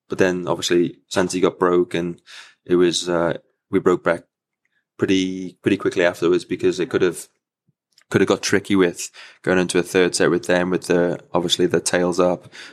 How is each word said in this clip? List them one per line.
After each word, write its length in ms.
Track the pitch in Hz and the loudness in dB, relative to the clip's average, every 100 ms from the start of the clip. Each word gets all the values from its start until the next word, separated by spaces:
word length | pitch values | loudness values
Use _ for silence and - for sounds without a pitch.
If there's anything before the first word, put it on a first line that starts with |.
| - | -8
but 100 | 92 | 0
then 280 | 92 90 85 | 0 0 -2
obviously 500 | 82 - 87 82 - - | -4 0 2 0 -4 -6
Santi 320 | 101 90 92 | -2 -2 0
got 180 | 90 - | -2 2
broke, 360 | 90 87 90 | 2 2 0
and 260 | 85 87 85 - - - _ | -4 -6 -8 -16 -20 -20 _
it 120 | - 87 | -2 2
was, 320 | 87 80 87 | 2 0 -2
uh, 300 | 85 85 - _ _ - | -2 -2 -4 _ _ -4
we 80 | 95 | 0
broke 260 | 90 90 | 2 0
back 200 | 87 85 - _ _ _ _ _ _ - | 0 -2 -6 _ _ _ _ _ _ -4
pretty, 560 | 98 95 95 92 92 - | 0 0 0 -6 -12 -4
pretty 140 | - 98 | -2 0
quickly 280 | 95 95 | -2 2
afterwards 400 | 87 90 85 87 | 0 2 0 0
because 340 | - 92 92 87 | -2 -2 -2 -2
it 120 | 82 | -2
could 120 | 95 | 0
have, 260 | 90 80 - _ _ _ _ _ _ _ - | 0 -2 -14 _ _ _ _ _ _ _ -2
could 100 | 101 | 0
have 80 | 95 | 2
got 140 | 95 | 0
tricky 340 | - 98 - 98 | 0 -2 2 2
with 340 | 87 - - - - - | 2 0 -12 -14 -20 -8
going 160 | - 92 | -2 0
into 200 | 90 90 | 0 -2
a 40 | |
third 320 | 85 95 87 | 0 2 2
set 160 | - 78 | 2 0
with 160 | 85 - | 0 0
them, 240 | 90 90 | 0 0
with 180 | 87 - | -2 0
the, 320 | 87 87 - - | 0 0 -2 -4
obviously 340 | 87 87 - 90 | -4 -2 0 0
the 140 | 85 | 0
tails 400 | - 90 90 90 | 0 0 0 2
up, 320 | 90 85 - - - | 0 0 -8 -20 -20